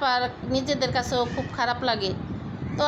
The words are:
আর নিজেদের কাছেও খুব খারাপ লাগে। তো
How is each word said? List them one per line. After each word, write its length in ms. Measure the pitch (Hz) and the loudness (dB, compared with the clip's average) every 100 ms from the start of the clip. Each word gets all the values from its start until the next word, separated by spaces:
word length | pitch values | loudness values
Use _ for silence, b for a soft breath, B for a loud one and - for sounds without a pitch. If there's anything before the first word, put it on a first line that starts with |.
| 277 | 2
আর 80 | 247 247 - - 262 | 2 0 -2 -2 0
নিজেদের 360 | 262 285 254 254 | 2 0 2 0
কাছেও 260 | 240 254 240 | 2 2 2
খুব 120 | 247 247 - | 0 -4 0
খারাপ 220 | 240 240 254 | 0 0 0
লাগে। 220 | 220 190 185 - - - - - | 0 0 -2 -4 -6 -6 -6 -4
তো 60 | - | 2